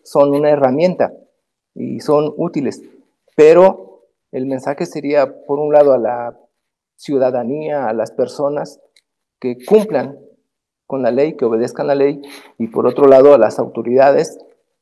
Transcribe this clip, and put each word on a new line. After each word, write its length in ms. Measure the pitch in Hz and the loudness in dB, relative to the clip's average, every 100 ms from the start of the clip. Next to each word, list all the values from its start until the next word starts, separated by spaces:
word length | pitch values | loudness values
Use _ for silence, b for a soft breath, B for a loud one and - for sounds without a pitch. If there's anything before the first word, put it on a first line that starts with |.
| - | -6
son 280 | 151 143 | 0 2
una 180 | 143 151 | 2 0
herramienta 600 | 147 131 135 180 - 101 - _ _ _ _ _ - | 0 0 0 -2 0 -4 -6 _ _ _ _ _ -14
y 240 | 127 - | -12 -10
son 340 | - 147 151 - | -2 -2 -2 -6
útiles, 440 | 170 160 123 - - _ _ _ _ - | -8 -6 -8 -10 -18 _ _ _ _ 4
pero 720 | 151 175 190 - - - _ _ _ | 6 8 4 2 -10 -20 _ _ _
el 140 | 135 135 | -10 -8
mensaje 400 | 131 139 143 170 | -8 -8 -8 -8
sería, 580 | 151 143 147 135 - - | -8 -4 0 -2 -4 -8
por 140 | 143 | -6
un 140 | 151 | 2
lado, 180 | 147 143 | 4 4
a 60 | 127 | 2
la 420 | 113 120 120 - _ _ _ _ _ _ | 0 -6 -10 -14 _ _ _ _ _ _
ciudadanía, 920 | - 139 127 123 117 147 156 147 120 | -6 -2 -2 -2 -6 -8 -6 -6 -6
a 40 | |
las 180 | 113 113 | -6 -6
personas 680 | - 123 - 143 147 143 - _ _ _ _ _ _ | -6 -8 -4 -6 -6 -10 -16 _ _ _ _ _ _
que 180 | 127 120 - | -10 -10 0
cumplan 540 | 214 202 139 127 - _ _ _ _ _ _ _ | 0 2 -4 -6 -12 _ _ _ _ _ _ _
con 160 | 135 | -6
la 100 | 123 | -2
ley, 240 | 120 151 151 | 0 -2 -2
que 80 | |
obedezcan 440 | 117 113 120 - 147 | -2 -2 -4 -6 -4
la 80 | 143 | 0
ley, 260 | 143 143 B B B - | 0 -2 B B B -12
y 100 | 113 | -8
por 180 | - 123 | -4 -2
otro 200 | 123 139 | 2 6
lado, 260 | 135 143 | 8 8
a 40 | 139 | 6
las 220 | 107 - | 4 -2
autoridades 800 | 127 - 117 127 139 160 - - - _ _ _ | -8 -8 -2 2 2 2 -2 -10 -20 _ _ _